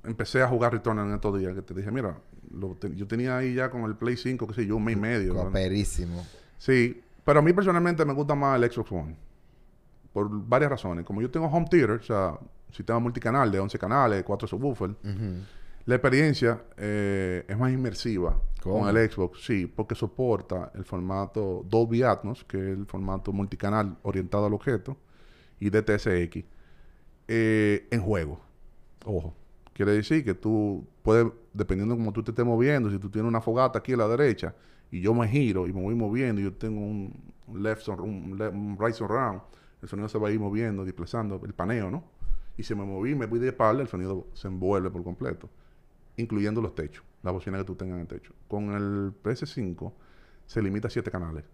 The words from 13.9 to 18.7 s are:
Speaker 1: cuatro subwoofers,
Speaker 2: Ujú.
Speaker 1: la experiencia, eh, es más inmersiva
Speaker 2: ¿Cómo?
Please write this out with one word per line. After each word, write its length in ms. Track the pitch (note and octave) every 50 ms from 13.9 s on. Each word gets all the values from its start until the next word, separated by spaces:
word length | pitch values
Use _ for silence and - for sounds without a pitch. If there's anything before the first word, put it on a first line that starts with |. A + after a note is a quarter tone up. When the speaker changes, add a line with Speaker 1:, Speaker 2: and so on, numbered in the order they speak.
| A#2+ C#3+ C3+ A#2 G#2 F#2+ F2+
Speaker 1:
cuatro 240 | - G2+ G2 A2
subwoofers, 460 | G2+ F#2+ G2+ C3 C#3+ A#2+ - G2 F#2 G#2 - -
Speaker 2:
Ujú. 400 | G#2 G2+ G2 A2 G2 F2+ F2+ G2+ - - - - - - - -
Speaker 1:
la 100 | - B2
experiencia, 680 | A#2 - C3+ B2+ C#3 D#3 D#3 C#3 - B2+ A#2 A#2 A2 - - -
eh, 680 | - G#2 G#2 G#2 G#2 G2+ G2+ G2 G2 F#2+ F#2 F2+ F2+ -
es 100 | - G2
más 140 | G#2+ B2+ B2+
inmersiva 680 | C3 C3 B2+ A#2+ G2+ - - A#2+ G#2+ F#2 F2 E2 - - - - - -
Speaker 2:
¿Cómo? 180 | - F#2+